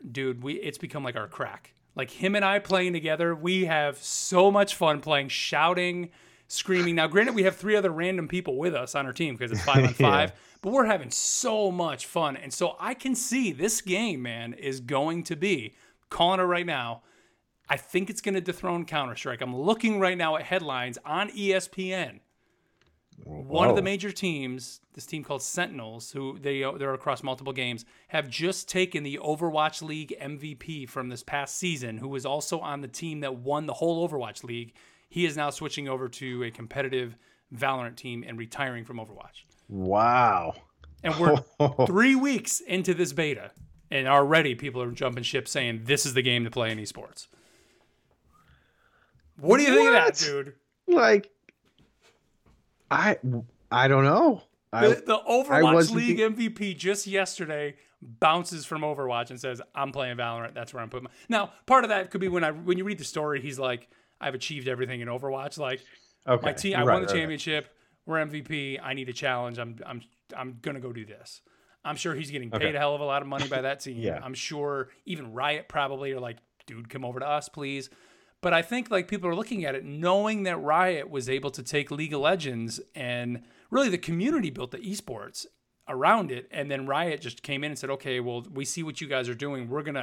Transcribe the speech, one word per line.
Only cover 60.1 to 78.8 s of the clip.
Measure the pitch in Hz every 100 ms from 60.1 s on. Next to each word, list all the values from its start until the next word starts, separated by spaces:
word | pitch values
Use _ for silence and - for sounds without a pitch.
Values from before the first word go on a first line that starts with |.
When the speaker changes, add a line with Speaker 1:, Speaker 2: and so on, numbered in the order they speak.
| 120
Speaker 1:
Valorant. | 120 117 117
That's | - 117
where | 127
I'm | 113
putting | 127
my," | 127 - -
Now, | 226 202 - -
part | 262
of | 233
that | 208 185
could | 190
be | 185
when | 175
I, | 160
when | 156 175 180
you |
read | 190 214
the |
story, | 147 160 151 139
he's | 135 131
like, | 131 120 - _ _ _
"I've | 143
achieved | 131 - 147 127
everything | 127 127 127
in | 120
Overwatch. | 120 139 135 143 -
Like, | 139 131 - - _ _ -
Speaker 2:
Okay. | 123 151
Speaker 1:
my |
team, | - 196 190
I |
Speaker 2:
Right, |
Speaker 1:
won | 139 95
the | 185
Speaker 2:
right, |
right. | 170
Speaker 1:
championship. | 160 151 - 151 - _ _ _ -
We're | 160
M | 151
V | 151
P. | 139 151 139 135
I | 135
need | 131 127
a |
challenge. | 123 143 123 120 120
I'm, | 120 113
I'm, | - 123 - _ _ -
I'm | 131 123
gonna | 156 139
go | 123
do | 120
this." | 104 101 - - _ _ _ _ -
I'm | 147
sure | 175
he's | 156 147
getting | 143 120
paid | 110
Speaker 2:
Okay. | 156
Speaker 1:
a | 147
hell | 147
of | 147
a |
lot | 147 139
of | 139
money | 139 139
by | 135
that | 131 139
team. | 139 117
Speaker 2:
<laughs> |
Yeah. | 110 -
Speaker 1:
I'm | 127
sure | 131 - 151 143 139 - _
even | - 165 123
Riot | 113 143 151 -
probably | 156 139 135 139
are | 131
like, | 123 117 _ _ -
"Dude, | 113 113
come | 131
over | 127 127
to | 143
us, | 147 147
please." | - 139 139 131 - _ _ _ _
But | 180
I | 170
think, | 170 247